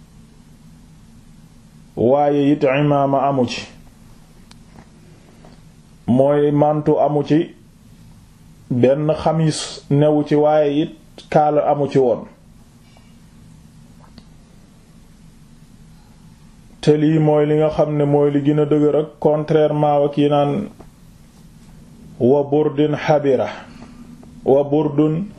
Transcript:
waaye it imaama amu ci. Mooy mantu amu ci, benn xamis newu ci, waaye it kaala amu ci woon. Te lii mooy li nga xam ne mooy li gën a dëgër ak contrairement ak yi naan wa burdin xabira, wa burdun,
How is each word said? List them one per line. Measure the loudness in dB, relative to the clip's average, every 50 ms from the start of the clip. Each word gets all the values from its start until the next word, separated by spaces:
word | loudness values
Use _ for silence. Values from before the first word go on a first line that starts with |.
| -20 -20 -20 -20 -20 -20 -20 -20 -20 -20 -20 -20 -20 -20 -20 -20 -20 -20 -20 -20 -20 -20 -20 -20 -20 -20 -20 -20 -20 -20 -20 -20 -20 -20 -20 -20 -20 -12 -6
waaye | -2 0 2 2 2 2 0 0 0 2 0
it | 0 0 0
imaama | 0 0 0 0 0 0 0 0 0 -2 -2 -2 -2
amu | -2 -2 -2 -4
ci. | -4 -10 -14 -16 -20 -20 -20 -20 -20 -20 -20 -20 -20 -20 -20 -20 -20 -20 -20 -20 -20 -20 -20 -20 -20 -20 -20 -20 -20 -20 -20 -20 -20 -20 -20 -20 -20 -20 -20 -20 -20 -20 -20 -20 -20 -20 -20 -20 -20 -12 -4 -2
Mooy | 2 2 2 2 2 2 0 0
mantu | 2 2 2 0 0 -2 0 -2 0 0
amu | 0 0 0 -2 -2
ci, | 0 0 0 -2 -2 -8 -20 -20 -20 -20 -20 -20 -20 -20 -20 -20 -20 -20 -20 -20 -20 -20 -20 -20 -20 -20 -16 -10 -6
benn | -2 2 2 2 2 2 0 -2 -2 -2 -2
xamis | -2 0 0 0 0 -2 -4 -8 -12 -14 -12 -6 -2
newu | 0 2 2 2 2 0 0 0
ci, | 0
waaye | 2 2 2 2 2 0 0 0 -2
it | -4 -4 -8 -18 -20 -20 -20 -20 -8 -2
kaala | 0 2 2 2 2 0 0 0
amu | 0 0 -2 0
ci | 0 2
woon. | 2 2 0 -2 -6 -14 -20 -20 -20 -20 -20 -20 -20 -20 -20 -20 -20 -20 -20 -20 -20 -20 -20 -20 -20 -20 -20 -20 -20 -20 -20 -20 -20 -20 -20 -20 -20 -20 -20 -20 -20 -20 -20 -20 -20 -20 -20 -20 -20 -20 -20 -20 -20 -20 -20 -20 -20 -20 -20 -20 -20 -20 -20 -20 -20 -20 -20 -20 -20 -20 -20 -20 -20 -20 -20 -20 -20 -20 -20 -20 -20 -20 -20 -20 -20 -20 -20 -20 -20 -20 -20 -20 -20 -20 -16 -6
Te | 0 0 0 2
lii | 2 0 0 2
mooy | 2 2 2 0 0
li | 0 0 0
nga | 0 -2
xam | 0 -2 -2 -2 0 -2
ne | -2
mooy | 0 0 0 0 0
li | 0 0 0
gën | 0 0 0
a | 0
dëgër | 0 0 0 0 0 0
ak | 0 -4 -4 -6 -4
contrairement | -2 -2 0 -2 -2 0 0 2 2 2 0 0 0 0 0 0 0
ak | 0 0 0
yi | 0 2
naan | 2 0 0 0 -2 -4 -6 -8 -12 -20 -20 -20 -20 -20 -20 -20 -20 -20 -20 -20 -20 -20 -20 -20 -20 -20 -20 -20 -20 -20 -20 -20 -20 -20 -20 -18 -8 -2
wa | 2 2 2 2 0
burdin | 0 0 0 0 0 0 -2 -2 -2 -2
xabira, | -4 -2 0 0 0 2 0 0 0 0 -4 -8 -14 -18 -20 -20 -20 -20 -20 -20 -20 -20 -20 -20 -20 -20 -20 -18 -6 0
wa | 2 2 2 2
burdun, | 0 0 0 0 0 0 0 0 0 0 -2 -6 -8 -4